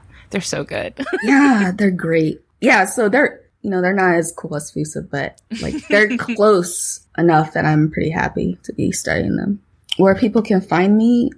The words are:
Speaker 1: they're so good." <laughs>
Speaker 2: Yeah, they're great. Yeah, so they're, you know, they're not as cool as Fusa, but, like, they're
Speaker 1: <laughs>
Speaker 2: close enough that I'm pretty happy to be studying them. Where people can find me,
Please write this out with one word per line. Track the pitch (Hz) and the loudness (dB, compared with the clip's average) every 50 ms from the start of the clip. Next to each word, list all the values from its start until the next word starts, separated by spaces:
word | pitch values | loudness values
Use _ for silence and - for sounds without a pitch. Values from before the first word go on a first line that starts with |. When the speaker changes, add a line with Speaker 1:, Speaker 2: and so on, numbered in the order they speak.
| - - - - - - | -20 -20 -20 -20 -14 -10
Speaker 1:
they're | - 202 170 | -8 -8 -6
so | - - 147 143 | -6 -6 -8 -8
good." | - - 101 - - - - 269 320 349 | -8 -8 -10 -10 -10 -10 -12 -10 -8 -8
<laughs> | - - | -4 0
Speaker 2:
Yeah, | 226 277 269 285 277 254 208 196 180 180 | 2 4 4 6 4 4 2 2 0 0
they're | - 208 196 | 0 0 0
great. | 185 170 - 165 165 165 160 143 - - _ _ _ _ | 0 -2 -2 0 0 2 0 0 -2 -6 _ _ _ _
Yeah, | - 254 262 214 214 | 2 4 4 4 2
so | 214 - - 226 208 | 2 0 0 0 2
they're, | 196 262 294 214 - - _ _ _ _ - | 2 2 2 2 -2 -6 _ _ _ _ -8
you | 208 | -4
know, | 190 185 | -2 0
they're | 180 180 196 | 0 0 2
not | 196 185 185 175 | 2 2 2 2
as | 170 165 165 - | 2 0 -2 -6
cool | - - 160 156 | -10 -10 -10 -8
as | 147 147 - - | -8 -10 -8 -8
Fusa, | 160 151 156 - 147 - - | -8 -8 -6 -8 -10 -10 -8
but, | - 143 - - - _ _ - 220 226 - | -8 -8 -8 -8 -10 _ _ -14 -12 -8 -8
like, | - - 311 - - | -6 -8 -8 -4 0
they're | 302 - 214 208 247 | 2 2 2 2 0
Speaker 1:
<laughs> | 233 | -4
Speaker 2:
close | - - 233 202 202 214 208 185 175 180 - - - - - - _ _ _ | -6 -4 -2 2 4 4 4 4 2 -2 -4 -6 -6 -8 -8 -10 _ _ _
enough | - 170 170 160 156 156 156 - | 0 2 4 4 4 2 0 -2
that | - 165 | -2 0
I'm | 151 156 151 151 156 | 2 2 2 2 2
pretty | 156 - 170 156 | 0 -2 -4 -4
happy | 165 - - - - - - 180 180 - - | -2 -2 -4 -4 -2 -4 -4 -4 -4 -6 -10
to | - - | -12 -8
be | - - - - | -4 -4 -4 -4
studying | - - - 78 85 85 - - | -4 -4 -4 -2 -2 -2 -2 -2
them. | - - - 202 202 _ _ _ _ _ - - | -2 -2 -4 -4 -6 _ _ _ _ _ -8 -2
Where | - 180 190 196 | 2 4 4 4
people | 196 - 214 208 233 | 2 0 0 0 0
can | 214 - 208 190 190 | 0 0 0 0 0
find | - - 165 180 196 208 | 0 0 0 2 4 4
me, | 214 220 233 240 240 233 - - | 4 4 2 2 2 0 -2 -4